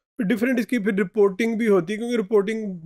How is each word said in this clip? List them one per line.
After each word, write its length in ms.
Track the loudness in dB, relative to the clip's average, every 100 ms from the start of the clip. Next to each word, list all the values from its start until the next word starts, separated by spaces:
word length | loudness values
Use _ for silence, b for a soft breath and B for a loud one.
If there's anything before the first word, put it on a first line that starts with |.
| _ -4
फिर 80 | -2
डिफरेंट 320 | 0 0 0
इसकी 200 | -2 -2
फिर 160 | 0
रिपोर्टिंग 600 | 0 0 2 2 2 -2 0
भी 80 | 2
होती 260 | 2 2
है, 60 | -4
क्योंकि 180 | -2 -2
रिपोर्टिंग 500 | 2 2 2 -2 -6 -8